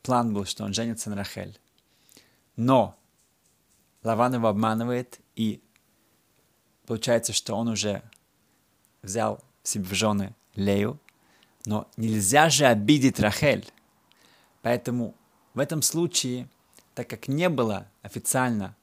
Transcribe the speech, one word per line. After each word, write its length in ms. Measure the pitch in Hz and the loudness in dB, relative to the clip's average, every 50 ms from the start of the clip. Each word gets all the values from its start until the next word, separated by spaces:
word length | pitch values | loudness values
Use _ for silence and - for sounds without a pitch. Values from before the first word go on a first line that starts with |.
| - | 0
план 300 | - 127 123 120 117 104 | 2 2 2 2 0 -2
был, 120 | 101 98 | -4 -4
что 180 | - - - 104 | -6 -6 -6 -6
он 100 | 101 98 | -4 -2
женится 360 | 110 117 117 113 110 - 110 | -2 -4 -4 -6 -6 -8 -8
на 60 | 104 | -8
Рахель, 440 | 98 98 - - 98 95 98 101 - _ _ _ _ _ _ _ _ _ _ _ - _ _ _ _ _ _ _ | -8 -8 -8 -10 -12 -12 -12 -16 -20 _ _ _ _ _ _ _ _ _ _ _ -20 _ _ _ _ _ _ _
но 420 | - 113 127 135 127 107 95 - _ _ _ _ _ _ _ _ _ _ _ _ _ _ _ _ _ _ _ _ _ - | -2 2 4 4 4 4 2 -4 _ _ _ _ _ _ _ _ _ _ _ _ _ _ _ _ _ _ _ _ _ -2
Лаван 320 | 113 113 107 120 127 131 | -2 2 2 2 2 2
его 120 | 120 113 | 2 0
обманывает, 720 | 110 101 104 110 113 110 113 117 123 123 123 127 _ - - _ _ _ | 0 2 2 0 0 0 -2 -2 -2 -4 -4 -6 _ -16 -20 _ _ _
и 260 | - 113 107 - - _ _ _ _ _ _ _ _ _ _ _ _ _ _ _ _ _ _ _ _ _ _ _ _ _ | -4 -2 -2 -4 -6 _ _ _ _ _ _ _ _ _ _ _ _ _ _ _ _ _ _ _ _ _ _ _ _ _
получается, 480 | - 117 107 - 127 117 117 113 - 110 | -8 -6 -4 0 2 2 2 0 -2 -4
что 220 | - - - 107 | -4 -4 -2 -4
он 120 | 104 117 | -2 -2
уже 360 | 117 113 98 104 104 101 95 - - - _ _ _ _ _ _ _ _ _ _ _ _ _ _ _ _ _ | -2 -2 -2 -2 -2 -4 -4 -8 -16 -20 _ _ _ _ _ _ _ _ _ _ _ _ _ _ _ _ _
взял 420 | - 98 95 113 107 107 104 - _ _ _ _ _ | -14 -6 -2 -2 -2 -2 -2 -6 _ _ _ _ _
себе 220 | - - 104 92 | -6 -6 -6 -4
в 80 | 90 101 | -4 -2
жены 420 | 92 110 107 104 101 95 95 - _ _ _ _ | 0 2 2 2 0 -2 -4 -10 _ _ _ _
Лею, 440 | 104 98 101 98 101 104 110 143 147 _ - _ _ _ _ _ _ _ _ _ _ - | -2 0 2 2 2 0 -2 -4 -10 _ -20 _ _ _ _ _ _ _ _ _ _ -6
но 240 | 104 104 107 - _ _ | -4 -4 -4 -4 _ _
нельзя 520 | - 110 110 110 107 98 104 135 143 156 165 | -4 -2 -2 0 0 0 4 6 6 6 6
же 160 | 135 135 147 | 4 6 6
обидеть 540 | 127 117 107 101 107 151 143 127 131 - - | 6 4 4 6 4 4 6 6 2 4 4
Рахель. 500 | 104 104 98 - 151 143 120 98 101 - _ _ _ _ _ _ _ _ _ _ _ _ _ _ _ _ _ _ | 2 2 2 2 2 2 2 0 -4 -12 _ _ _ _ _ _ _ _ _ _ _ _ _ _ _ _ _ _
Поэтому 520 | - 113 123 120 - 131 120 123 117 98 - _ _ _ _ _ _ _ _ | -2 -2 -2 0 -2 -4 -4 -4 -4 -6 -8 _ _ _ _ _ _ _ _
в 60 | 117 | -6
этом 220 | 143 143 165 151 | -4 -4 -2 -2
случае, 640 | - - - 160 175 165 - - - 127 123 123 123 - _ _ _ _ _ - _ _ _ | -2 -2 0 -2 -4 0 -2 -2 -2 -2 -6 -8 -10 -14 _ _ _ _ _ -20 _ _ _
так 160 | - 120 - | -12 -10 -10
как 180 | 123 107 - | -12 -12 -6
не 220 | - 135 151 180 185 | -4 -2 0 0 0
было 380 | 156 131 120 110 101 90 98 - _ _ | 2 0 0 0 -2 -4 -8 -14 _ _
официально 720 | - 104 - 113 - - - 131 127 127 117 104 98 95 - _ | -20 -12 -12 -6 -4 -2 0 0 0 0 0 -2 -4 -6 -12 _